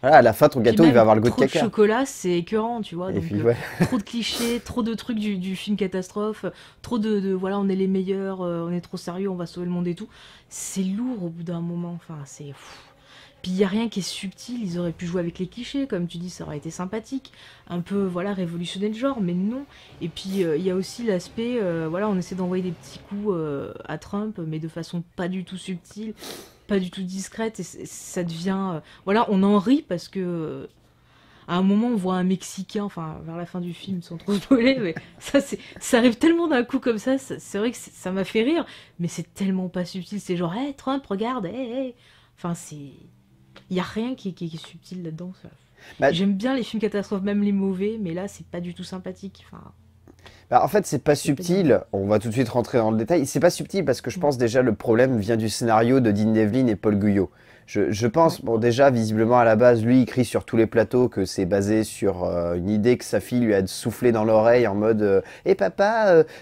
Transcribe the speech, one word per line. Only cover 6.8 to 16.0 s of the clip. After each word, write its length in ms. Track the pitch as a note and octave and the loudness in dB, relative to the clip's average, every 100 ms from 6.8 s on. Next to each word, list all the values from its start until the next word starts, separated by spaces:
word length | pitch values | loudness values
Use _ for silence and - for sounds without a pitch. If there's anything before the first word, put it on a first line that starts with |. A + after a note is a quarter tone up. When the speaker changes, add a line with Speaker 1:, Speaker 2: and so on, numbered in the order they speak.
Speaker 2:
trop 160 | - A#3+ | -6 -2
de, 200 | G#3+ G#3 | 0 0
de, 140 | F#3+ | 0
voilà, 240 | F#3 F#3+ G3+ | -2 -2 -2
on 80 | G3 | 0
est 60 | F#3+ | 0
les 120 | F#3+ | 0
meilleurs, 540 | F#3+ F#3 G3 G3 F#3+ | 0 0 -4 -4 -6
euh, 260 | F3+ E3+ E3+ | -4 -4 -4
on 20 | |
est 100 | F3 | -6
trop 160 | F3 F3+ | -6 -12
sérieux, 320 | - F3 G3 | -10 -6 -6
on 60 | F3+ | -4
va 120 | E3+ | -8
sauver 180 | F3+ F3 | -8 -6
le 60 | |
monde 160 | F3 F3 | -4 -4
et 80 | E3+ | -6
tout. 140 | A3 - - - _ | -10 -16 -20 -20 _
C'est 340 | - - G3 | -14 -10 -4
lourd 400 | F#3+ G3 B3 A#3+ | -4 -4 -4 -6
au 60 | F3 | -8
bout 140 | E3 | -8
d'un 180 | E3+ E3+ | -8 -6
moment, 320 | E3+ E3+ F3 E3+ | -6 -6 -8 -10
enfin, 240 | - D#3+ C#3 | -14 -16 -16
c'est, 200 | - C#3+ | -16 -16
pff. 360 | C#3 - - - _ _ - - _ | -16 -20 -20 -20 _ _ -20 -20 _
Puis 100 | - | -6
il 60 | F#3 | 0
y 40 | |
a 40 | G3+ | 2
rien 220 | G#3 A3+ | 2 -2
qui 100 | G#3 | -4
est 20 | |
subtil, 600 | E3+ - G3 - - B3 | -8 -8 -10 -12 -12 -8
ils 160 | G3+ E3+ | -6 -4
auraient 120 | F3 | -6
pu 140 | E3 F3 | -6 -6
jouer 140 | F3+ | -4
avec 180 | E3+ E3+ | -4 -6
les 80 | F3+ | -10
clichés, 400 | - A#3+ C#4 C4+ | -8 -8 -6 -4
comme 220 | F3+ | -4